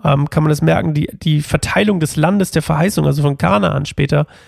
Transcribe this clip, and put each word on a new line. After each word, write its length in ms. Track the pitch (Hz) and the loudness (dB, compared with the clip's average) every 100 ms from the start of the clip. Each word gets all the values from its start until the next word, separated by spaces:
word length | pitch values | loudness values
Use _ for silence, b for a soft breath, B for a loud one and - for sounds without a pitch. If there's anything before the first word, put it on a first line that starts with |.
ähm, 260 | 156 143 143 | 0 0 0
kann 120 | 160 | 0
man 80 | 156 | 0
das 120 | 147 | 2
merken, 320 | 160 160 165 | 2 2 0
die, 120 | 151 - | -2 -4
die 300 | - 160 151 | -4 0 0
Verteilung 580 | - - - - 208 190 | 0 -4 -2 0 0 0
des 160 | 156 - | -2 0
Landes 340 | 156 202 185 | 0 0 0
der 120 | 160 | -2
Verheißung, 440 | - 151 180 190 147 | -2 0 0 0 0
also 160 | 143 | 2
von 160 | 143 139 | 0 0
Kanaan 480 | 175 202 185 139 143 | 0 2 0 -2 -4
später, 400 | - 143 143 151 b | -4 0 0 -2 b